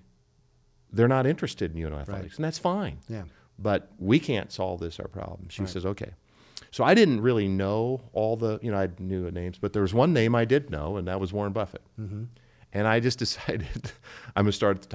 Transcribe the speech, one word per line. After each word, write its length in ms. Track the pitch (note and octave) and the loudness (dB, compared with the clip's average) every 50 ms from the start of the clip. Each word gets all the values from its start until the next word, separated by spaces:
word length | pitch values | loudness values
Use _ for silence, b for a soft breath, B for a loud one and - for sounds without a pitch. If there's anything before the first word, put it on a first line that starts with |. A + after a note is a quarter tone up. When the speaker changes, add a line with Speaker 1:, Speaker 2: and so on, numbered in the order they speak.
| - _ _ _ _ _ _ _ _ _ _ _ _ _ _ _ _ _ | -20 _ _ _ _ _ _ _ _ _ _ _ _ _ _ _ _ _
Speaker 1:
they're 160 | - G2+ A#2 B2 | 2 4 6 6
not 180 | C3 C3 B2+ | 6 4 4
interested 460 | C3+ E3 - - C3 - - - E2 | 2 2 0 -2 -6 -4 -4 -4 -4
in 60 | D#2+ E2 | -4 -4
U 100 | E2 D2+ | -6 -6
N 60 | D2+ | -6
O 20 | D2+ | -6
Speaker 2:
Right. 40 | |
Speaker 1:
athletics, 340 | C#2+ - G2+ G2 F#2+ - - - | -8 -8 -8 -8 -10 -10 -8 -6
and 60 | D#3 | -6
that's 140 | D#3+ D#3 - | -4 -4 -2
fine. 400 | - F3+ F3+ G#3 G3 A2+ C#2 B1+ - - | -2 -2 -2 -2 -4 -6 -8 -10 -12 -12
Speaker 2:
Yeah. 160 | A2+ G#2+ F2+ E2 b b b b b - | -10 -10 -12 -14 b b b b b -6
Speaker 1:
But 320 | G2 G#2 G2+ F#2 - - - - | -2 0 0 0 -2 -4 -12 -4
we 200 | F2 F#2+ A#2 D#3+ | 2 4 4 4
can't 320 | D#3 - C3 G2+ - - | 4 2 -2 -2 -2 -6
solve 300 | - - F#2+ F#2 F2+ F2+ | -6 -6 -6 -4 -4 -6
this, 180 | F2+ E2+ - - | -8 -8 -8 -10
our 80 | - - | -12 -12
problem." 400 | - F#2+ G2 - F2 F2+ F2+ F2 | -10 -10 -12 -12 -12 -14 -16 -14
She 140 | - - | -10 -8
Speaker 2:
Right. 80 | G2 F#2 | -6 -6
Speaker 1:
says, 140 | F2 F#2+ F2 | -6 -4 -4
"Okay." 260 | F#2+ G2+ - - - - - _ B B B B B B B B B | -4 -4 -6 -8 -12 -12 -16 _ B B B B B B B B B
So 120 | B - A#2 | B 0 4
I 100 | C3+ F#3+ | 6 8
didn't 280 | A#3 A3 E3 B2+ G#2+ | 8 8 6 6 4
really 260 | G#2+ B2+ B2 A2 G2+ G2 | 4 2 4 4 2 2
know 540 | F#2+ F#2+ F#2+ G2 G#2 A2 A#2 B2 C3 B2+ A#2+ - | 2 2 2 0 0 0 0 -2 -2 -6 -8 -6
all 240 | - - G#2+ A2 A#2 | -2 0 0 0 0
the, 240 | A2 A#2 A2 G#2+ G2+ | 0 0 -2 -2 -2
you 80 | - A#2 | -4 -2
know, 80 | G#2 G2 | 0 0
I 120 | F#2+ F2+ F2 - | 0 0 -2 -6
knew 240 | F#2 F#2 F#2+ F#2 F2+ | -6 -4 -4 -4 -4
the 80 | E2+ | -4
names, 260 | F2 F2+ F2 F2+ F2+ - | -4 -6 -6 -6 -6 -4
but 140 | - G#2 | -4 -2
there 100 | - G#2+ | 0 2
was 120 | G2+ F2+ F#2+ | 2 2 4
one 180 | A#2 C3+ F3 | 4 4 6
name 240 | E3+ B2+ A2+ A#2 A#2+ | 6 4 4 4 4
I 80 | A#2+ A#2 | 4 4
did 260 | A2+ C3 D3 C#3+ C3+ | 4 2 2 2 0
know, 280 | F#2 D2 D2+ D#2+ G2+ G2+ | -6 -4 -4 -4 -4 -4
and 100 | F2 F2+ | -4 -4
that 140 | F#2 G2 | -2 -2
was 100 | G2 F2+ | -2 -2
Warren 220 | G2+ G#2 G2+ G2+ G2 | -2 -2 -2 -2 -2
Buffett. 280 | A2 G2+ - - - _ _ _ - | -4 -4 -6 -8 -14 _ _ _ -12
Speaker 2:
Mm-hmm. 260 | G#2+ F#2 G#2 G#2 A2+ A#2+ - b b b b b b b - | -10 -8 -8 -8 -10 -10 -14 b b b b b b b -4
Speaker 1:
And 140 | G2 G#2 A2 | 0 2 4
I 120 | A2 A#2 | 4 4
just 180 | A#2 B2+ A#2+ - | 4 2 0 0
<laughs> 60 | A#2 | -2
decided, 680 | - - - - - - A2+ F#2 - - - - - - B B B B B B B B | -4 -4 -4 -4 -4 -4 -4 -4 -6 -6 -8 -8 -10 -14 B B B B B B B B
"I'm 80 | G2 G2+ | 2 2
gonna 80 | G#2 | 2
start 260 | G2+ - A2+ G2+ G2 F#2+ | 2 2 2 2 2 0
at 40 | |
the 80 | - - | -4 -12